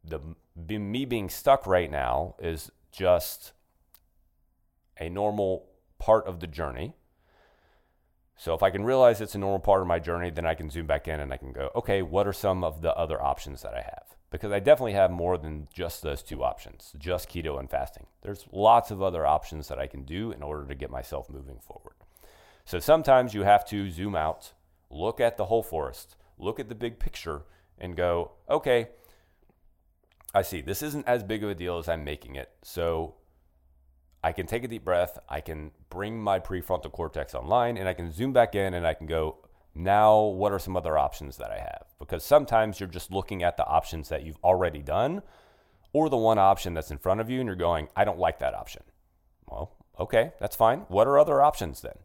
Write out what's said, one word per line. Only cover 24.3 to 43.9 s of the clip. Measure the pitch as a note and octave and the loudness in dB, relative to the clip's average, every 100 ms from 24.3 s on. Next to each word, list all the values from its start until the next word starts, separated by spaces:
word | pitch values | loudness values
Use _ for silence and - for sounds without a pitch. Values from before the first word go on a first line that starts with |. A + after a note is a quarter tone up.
| D#2+ - _ _ _ _ | -4 -12 _ _ _ _
look | D2 F#2+ A2 | -4 -4 2
at | A#2 - | 0 0
the | F#2 | 0
whole | A2+ | 0
forest, | - D#2+ C#2 B1+ - _ _ _ | 0 -6 -6 -8 -20 _ _ _
look | F#2+ A2+ | -6 -6
at | A2+ | -8
the | A2 | -6
big | A#2 A#2+ | -8 -4
picture, | - - E2+ D2 - _ _ _ | -4 -4 -8 -10 -10 _ _ _
and | F2+ E2+ | -10 -2
go, | F2+ E2+ E2+ - - | 0 0 -2 -10 -2
"Okay, | D3+ D3 A#2+ A2+ - _ _ _ _ _ _ _ _ _ _ _ _ - | 0 4 2 2 -12 _ _ _ _ _ _ _ _ _ _ _ _ 0
I | G2+ | 0
see. | F#2 F2 | 0 -6
This | C#2+ G2+ | -6 -6
isn't | D3+ D3 B2+ | -4 -6 0
as | B2 | -2
big | G2 A2 | 0 -4
of | G#2 | -4
a | F#2 | -4
deal | F2 F2 | -4 -4
as | E2 | -4
I'm | E2 | -4
making | D2 D2 A#1+ C2+ | -4 -10 -12 -14
it." | C2 _ | -14 _
So | - - E2+ E2 D#2+ - _ _ _ _ _ _ _ _ _ _ | -14 -4 -2 -2 -6 -10 _ _ _ _ _ _ _ _ _ _
I | E2 | -6
can | F2 E2+ | -4 -4
take | A#2 | -6
a | A#2+ | -6
deep | A2+ D2 | -8 0
breath, | F2+ F2 - - | 0 0 -4 -10
I | D2 | -10
can | D#2+ D#2 D2+ _ - | -8 -10 -12 _ -16
bring | E2+ G2+ A2+ | -10 -8 -4
my | G#2 F#2+ | 0 0
prefrontal | F#2 F#2 E2 F2+ - | 0 -8 -2 -4 -4
cortex | - D#2+ D#2 C#2 | -8 -6 -6 -8
online, | B1+ C2 A2+ A#2+ A2+ | -8 0 0 2 -2
and | F#2 | -4
I | F2+ | -4
can | E2+ | -8
zoom | D#2 C3 | -4 2
back | B2+ A2+ | 4 4
in | G2+ G2 F2 | 4 0 0
and | E2+ | -2
I | |
can | D#2 D#2 | -2 -2
go, | E2 D#2 - _ _ _ | -2 -2 -6 _ _ _
"Now, | - F2+ G2+ G#2+ G#2+ | -6 2 6 8 8
what | G#2+ F#2+ G#2 | 6 2 0
are | G2 | 0
some | F#2 F#2 | -2 -4
other | E2 D2+ | 0 2
options | C#2 - C#2+ B1+ | 0 -2 -14 -12
that | A1 | -10
I | G1+ | -10
have?" | G1+ - - _ | -10 -14 -18 _
Because | D2+ F2 | -10 -8
sometimes | - D3 C#3+ A2+ A2 F#2+ | 4 4 6 2 2 -2
you're | F#2+ | -8
just | E2+ - | -10 -4
looking | F#2+ F#2 G2 | -4 -4 -2
at | F2 - | -2 0
the | - | 0
options | D#2+ - | 0 0